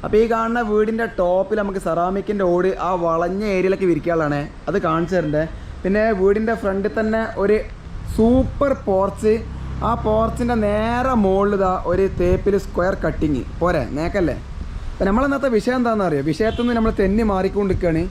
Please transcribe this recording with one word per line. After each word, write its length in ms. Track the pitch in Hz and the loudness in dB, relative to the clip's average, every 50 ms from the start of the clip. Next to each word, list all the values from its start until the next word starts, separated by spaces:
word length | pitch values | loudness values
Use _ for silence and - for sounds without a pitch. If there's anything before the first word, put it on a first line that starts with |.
| - | -2
അപ്പോൾ 120 | - 214 214 | 2 4 4
ഈ 20 | 233 220 | 4 4
കാണുന്ന 300 | 226 226 226 226 233 240 233 214 | 2 0 0 0 0 -2 0 0
വീടിൻ്റെ 340 | 208 214 214 214 226 220 233 202 - - | 2 2 2 2 0 -2 -4 -4 -2 0
ടോപ്പിൽ 400 | 180 175 180 190 190 190 220 220 | 0 2 2 2 0 0 -2 -2
നമുക്ക് 200 | 202 202 185 196 - | -2 -2 -4 -4 -4
സെറാമിക്കിൻ്റെ 580 | 180 165 165 175 180 190 196 190 - 208 202 190 175 175 | -2 0 0 0 0 -2 -2 -2 -2 -2 0 2 2 2
ഓട് 140 | 175 180 190 185 - 156 175 | 2 2 0 0 -2 -2 -2
ആ 20 | 190 175 170 | -2 0 0
വളഞ്ഞ 400 | 165 165 165 175 175 185 196 220 208 190 | 0 0 0 0 -2 -2 -2 -2 0 0
ഏരിയയിലൊക്കെ 340 | 185 185 190 196 190 190 180 | 2 2 0 0 2 2 2
വിരിക്കാനുള്ളതാണേ, 500 | 165 151 143 170 170 165 156 147 147 143 147 - - - - - | 2 2 0 0 0 0 0 0 0 -2 -4 -6 -12 -10 -6 -2
അത് 100 | 160 202 - 165 | -2 0 0 0
കാണിച്ചു 280 | 160 165 170 165 190 180 | 0 0 0 0 0 0
തരണ്ടേ. 260 | 160 151 147 151 160 160 - - - - - - - | 0 0 -2 -2 -2 -4 -6 -12 -14 -14 -14 -6 -2
പിന്നെ 200 | 185 196 214 214 226 220 185 | 0 0 2 2 2 2 2
വീടിൻ്റെ 340 | 190 196 202 220 220 226 226 - - | 4 4 4 4 2 0 -2 0 -2
ഫ്രണ്ടിൽ 300 | 196 190 196 196 214 - 226 | -2 -2 0 -2 -2 -2 0
തന്നെ 240 | 220 214 220 220 226 214 - - 196 | 0 0 0 0 -2 -2 -2 -2 2
ഒരു 140 | 202 214 220 220 - - - - - - - - - - - | 2 2 0 0 -6 -12 -14 -14 -12 -12 -10 -8 -4 0 2
സൂപ്പർ 560 | 220 233 247 262 277 - - - 285 277 277 - - 208 | 4 6 6 4 2 0 0 0 0 0 0 -2 0 0
പോർച്ച്, 460 | 190 190 196 190 - - - 214 220 233 226 - - - - - - - - 208 | 2 2 2 0 -2 0 2 2 2 2 -2 -6 -8 -8 -8 -8 -6 -4 -2 -2
ആ 60 | 233 233 - 220 | -2 0 0 0
പോർച്ചിൻ്റെ 500 | 214 220 226 220 220 - 247 240 240 226 208 | 2 2 2 0 0 -2 0 0 0 2 2
നേരെ 480 | 202 208 214 220 226 240 247 254 262 254 226 202 | 0 0 0 0 0 0 0 0 2 2 2 4
മുകളിൽ 320 | 190 190 196 202 208 202 196 | 4 4 4 2 2 2 2
ഇതാ 140 | 196 185 185 - - 160 175 | 2 0 0 -2 -2 0 2
ഒരു 120 | 185 190 190 - - | 2 2 0 0 0
തേപ്പിൽ 360 | 175 180 185 180 - 196 202 190 - - | 2 2 2 2 2 0 0 0 -2 -2
സ്ക്വയർ 280 | - - - 185 196 - - | -2 -2 0 0 -2 -2 -2
കട്ടിങ് 380 | 160 151 - 165 156 147 123 101 - - - | -2 -2 0 0 0 0 -2 -4 -6 -4 0
പോരെ, 220 | 165 180 175 156 120 101 104 147 | 0 2 2 0 -2 -4 -4 -4
നേക്കല്ലേ? 400 | 160 170 180 202 180 147 120 - - - - - - - - - - - | -4 -2 0 0 0 0 -2 -4 -8 -12 -10 -10 -10 -8 -8 -8 -8 -8
അപ്പം 160 | - - 190 196 | -4 -2 0 2
നമ്മൾ 140 | 202 240 269 285 | 2 2 2 0
ഇന്നത്തെ 200 | 277 269 285 269 233 208 | 0 0 0 0 0 0
വിഷയം 200 | - 240 247 262 | 0 0 0 0
എന്താണെന്ന് 260 | 240 233 226 214 196 170 | 0 0 0 0 0 0
അറിയോ? 140 | 151 139 139 160 | 0 0 0 -2
വിഷയത്തിൽ 320 | 151 - 214 220 - - 240 | 0 0 0 0 0 0 -2
നിന്ന് 160 | 240 240 226 | 0 0 2
നമ്മൾ 140 | 220 220 - - | 2 0 2 2
തെന്നി 240 | 196 190 196 220 233 214 196 | 0 2 2 2 2 2 0
മാറിക്കൊണ്ടിരിക്കുകയാണ്. 680 | 185 185 190 180 202 208 190 185 - 180 170 160 160 175 196 | 0 0 0 0 0 0 0 0 0 0 0 0 0 -2 -4